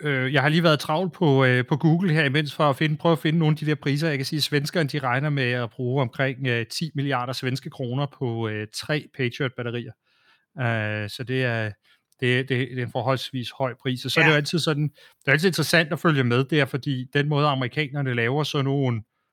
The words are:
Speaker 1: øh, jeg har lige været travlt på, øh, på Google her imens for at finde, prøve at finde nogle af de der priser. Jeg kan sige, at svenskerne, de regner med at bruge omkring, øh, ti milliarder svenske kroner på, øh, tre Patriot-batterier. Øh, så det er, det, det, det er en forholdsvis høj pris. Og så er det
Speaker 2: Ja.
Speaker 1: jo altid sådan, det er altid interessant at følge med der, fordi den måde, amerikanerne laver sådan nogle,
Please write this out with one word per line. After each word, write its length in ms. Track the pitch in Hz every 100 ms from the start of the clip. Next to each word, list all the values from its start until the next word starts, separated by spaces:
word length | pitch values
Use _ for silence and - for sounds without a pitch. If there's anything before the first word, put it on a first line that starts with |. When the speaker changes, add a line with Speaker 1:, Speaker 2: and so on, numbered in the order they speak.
Speaker 1:
øh, 320 | 151 135 131
jeg 100 | 139
har 60 | 143
lige 140 | 160
været 180 | 170 151
travlt 320 | - 156 185
på, 320 | - 160 135
øh, 220 | 131 127 123
på 100 | 147
Google 360 | 165 170 190
her 120 | 156
imens 300 | 143 143 147
for 100 | -
at 120 | 151 131
finde, 200 | 156 151
prøve 160 | 170
at 60 | 160
finde 200 | 156 170
nogle 140 | 156
af 40 | 151
de 100 | 151
der 80 |
priser. 340 | 151 147 143 165
Jeg 100 | 139
kan 60 |
sige, 120 | 135 156
at 60 |
svenskerne, 460 | - 147 147 185 147
de 100 | 147
regner 320 | 131 127 151
med 220 | 143 123
at 180 | 123 117
bruge 320 | - 123 135
omkring, 440 | 120 - 135 127 131
øh, 200 | 117 110
ti 240 | - 160
milliarder 380 | 143 139 131 123
svenske 380 | 127 127 131 160
kroner 360 | - 127 127 143 -
på, 300 | 127 113 110
øh, 180 | 107 107
tre 340 | - - 151 - -
Patriot-batterier. 760 | 127 - 135 - 120 120 120 - _ _ _ _ _ -
Øh, 500 | 120 113 107 107 104
så 140 | -
det 200 | 120 131
er, 280 | 127 113 107 - _ _ _ _
det, 280 | 127 123 131
det, 0 |
det 300 | 123 127 127
er 40 |
en 100 | 117
forholdsvis 580 | 127 117 131 - 131 117
høj 240 | - 131 110
pris. 220 | 135 127
Og 60 | 135
så 100 | 160
er 40 |
det 60 | 160
Speaker 2:
Ja. 40 |
Speaker 1:
jo 20 | 147
altid 220 | 147 175
sådan, 300 | 160 147 151
det 380 | - - _ -
er 60 |
altid 160 | 147 185
interessant 440 | 165 151 170 160
at 80 | 160
følge 240 | 175 147
med 200 | 123 120
der, 200 | 135 156
fordi 420 | 131 139 147 127 127
den 160 | 147 143
måde, 180 | 147 147
amerikanerne 680 | 135 123 151 147 143 135
laver 300 | 120 117 143
sådan 200 | 151 147
nogle, 380 | 135 139 131 113 - _ _